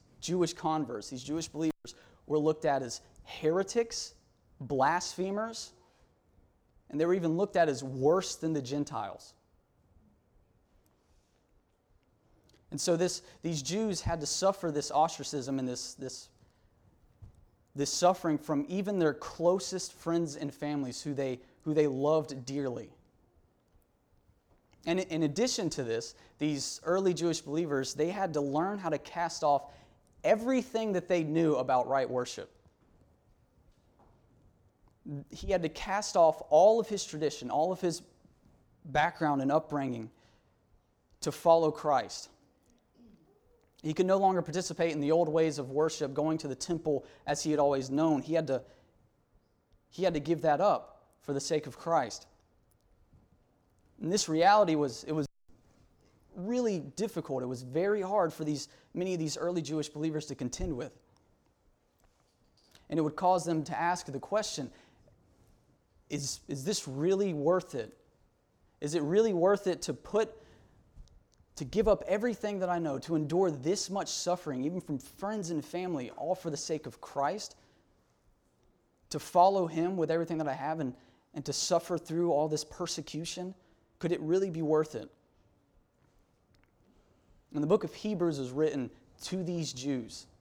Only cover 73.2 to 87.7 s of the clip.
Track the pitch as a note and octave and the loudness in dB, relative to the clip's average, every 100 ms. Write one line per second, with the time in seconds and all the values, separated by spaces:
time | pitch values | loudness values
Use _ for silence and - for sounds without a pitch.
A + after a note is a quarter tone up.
73.2 | D3 E3+ F#3 C#3+ C#3+ G3+ - G3 - - | 0 2 2 0 -2 -2 -2 -4 -4 -4
74.2 | F3 F3+ D3+ B2+ C#3+ F3+ - C#3 - - | -2 -2 -4 -4 -2 -4 -4 -6 -8 -8
75.2 | G3 A3 E3+ D#3+ D3 F3 F3+ D3+ B2 - | -6 -4 -4 -4 -6 -6 -4 -4 -6 -6
76.2 | D#3+ F#3 E3+ C#3+ - D#3 B2 - - C#3+ | -4 -4 -4 -6 -4 -6 -6 -14 -8 -2
77.2 | C#3+ G#3 - - _ _ _ _ _ _ | 0 -2 -8 -16 _ _ _ _ _ _
78.2 | _ _ _ _ _ _ _ _ - D3 | _ _ _ _ _ _ _ _ -10 -8
79.2 | - F3 F#3 G3 E3 D#3+ F3 F#3+ D3+ E3 | 2 6 6 6 2 0 0 0 0 0
80.2 | E3 D#3+ D3+ C3+ C#3+ D#3+ C3 - - _ | 0 -2 -2 -4 -4 -2 -4 -6 -16 _
81.2 | _ D3+ C#3 - - E3+ - E3+ - E3 | _ -10 -6 -4 2 0 0 -4 -2 0
82.2 | E3+ D3 D#3 D3+ - - E3+ - D3+ D3 | 2 2 2 -2 -4 -8 -6 -6 -8 -8
83.2 | E3+ F3+ F3+ - _ _ _ - E3+ F3 | -6 -8 -10 -12 _ _ _ -6 -2 0
84.2 | D#3 F#3 G3 D#3+ D3+ D#3 D#3 A#2 - _ | 2 2 0 -2 2 2 2 -4 -12 _
85.2 | _ _ _ _ _ _ _ _ _ _ | _ _ _ _ _ _ _ _ _ _
86.2 | _ _ _ _ _ _ _ _ _ _ | _ _ _ _ _ _ _ _ _ _
87.2 | _ _ _ D3+ D3+ | _ _ _ -2 2